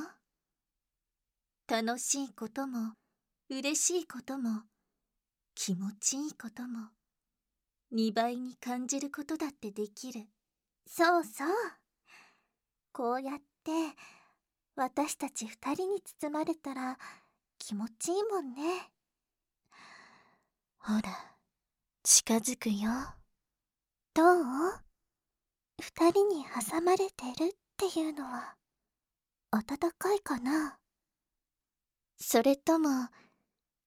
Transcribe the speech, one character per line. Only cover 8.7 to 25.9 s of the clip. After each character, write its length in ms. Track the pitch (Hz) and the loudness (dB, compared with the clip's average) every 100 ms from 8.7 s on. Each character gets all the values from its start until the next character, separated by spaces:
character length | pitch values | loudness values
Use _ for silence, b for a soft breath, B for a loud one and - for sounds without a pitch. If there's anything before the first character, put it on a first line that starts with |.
| 247 247 | -4 -4
じ 120 | 277 | -4
る 100 | 285 | -4
こ 140 | 285 | -8
と 140 | 285 311 | -6 -4
だ 100 | 302 | -4
っ 40 | |
て 180 | - 214 | -6 -10
で 160 | 202 208 | -6 -8
き 240 | - 254 | -8 -12
る。 160 | 233 214 _ _ _ _ _ - | -12 -14 _ _ _ _ _ -8
そ 320 | - 339 349 | 2 4 4
う 20 | |
そ 220 | 320 - 285 | 2 -4 0
う。 20 | 415 453 - _ _ _ b b b b b _ _ _ | 0 -2 -8 _ _ _ b b b b b _ _ _
こ 220 | - 240 | -4 -2
う 80 | 254 | -2
や 140 | 269 285 | -4 -8
っ 40 | - _ | -12 _
て、 80 | - 320 320 - B B B B B _ _ - | -4 -2 -2 -6 B B B B B _ _ -4
私 400 | 254 262 294 - | -2 0 -2 -2
た 140 | 277 | -6
ち 180 | - 220 | -6 -10
二 260 | - 269 311 | -8 -4 -2
人 140 | 370 | 0
に 120 | 392 | -2
包 300 | - - 302 | -6 -8 -4
ま 120 | 302 | -2
れ 100 | 320 320 | -2 -2
た 180 | 285 | -6
ら、 240 | 262 254 262 B B B B _ - | -6 -6 -8 B B B B _ -18
気 180 | - 208 | -8 -6
持 120 | 226 - | -6 -4
ち 140 | - | -2
い 80 | 370 | 0
い 40 | |
も 180 | 427 392 | 0 0
ん 120 | 277 | -4
ね。 380 | 247 311 370 - _ _ _ _ _ _ _ _ B B B B B B B B B _ _ | -4 -2 -4 -6 _ _ _ _ _ _ _ _ B B B B B B B B B _ _
ほ 160 | - | -2
ら、 80 | 214 196 185 - - _ _ _ _ _ _ | 0 0 -6 -12 -20 _ _ _ _ _ _
近 320 | - - - 226 | 4 6 6 2
づ 220 | 214 247 | 0 -2
く 120 | 226 | -2
よ。 220 | 202 214 247 285 - - _ _ _ _ _ _ _ _ | 0 0 -2 -6 -12 -20 _ _ _ _ _ _ _ _
ど 80 | - 330 359 | 8 10 10
う？ 40 | 262 262 349 453 - _ _ _ _ _ _ _ _ - | 6 2 0 0 -8 _ _ _ _ _ _ _ _ -14
二 300 | - | -10